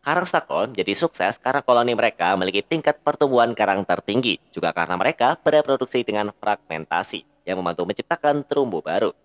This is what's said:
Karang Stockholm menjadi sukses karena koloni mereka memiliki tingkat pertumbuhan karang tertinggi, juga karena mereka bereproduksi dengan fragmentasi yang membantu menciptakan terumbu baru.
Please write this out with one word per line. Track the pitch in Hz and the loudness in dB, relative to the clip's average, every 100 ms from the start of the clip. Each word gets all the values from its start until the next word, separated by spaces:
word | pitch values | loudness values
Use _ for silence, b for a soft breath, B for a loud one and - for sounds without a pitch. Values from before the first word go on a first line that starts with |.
Karang | - 165 | 0 -2
Stockholm | 180 170 - 76 113 | 0 -2 0 -2 -2
menjadi | 107 92 101 | -2 -2 0
sukses | 165 - 92 113 | -2 0 -2 0
karena | 127 139 | -2 -2
koloni | - 120 120 | 2 4 4
mereka | 113 113 - 85 | 2 0 2 0
memiliki | 95 92 95 | 2 0 -2
tingkat | - 165 151 147 | -2 0 0 0
pertumbuhan | - 147 143 127 117 | -2 0 2 4 2
karang | 113 104 98 | 2 2 2
tertinggi, | 95 92 - 107 120 90 _ - | 0 -2 0 -2 0 -4 _ -6
juga | 82 | -4
karena | 85 82 90 | -2 -2 0
mereka | 104 160 190 170 | -2 2 0 2
bereproduksi | - 151 147 135 131 127 | 2 2 2 0 0 -2
dengan | 117 104 104 | -2 -2 -4
fragmentasi | - - 104 _ 80 78 82 95 95 - _ | -4 -4 -4 _ -10 -4 -4 -4 -10 -16 _
yang | - 92 | -6 -4
membantu | 87 85 | -4 -4
menciptakan | 87 104 - 170 147 147 139 | -4 -4 -4 -2 0 0 -2
terumbu | 143 131 85 | -2 0 -2
baru. | - 87 117 - | -2 -2 -2 -4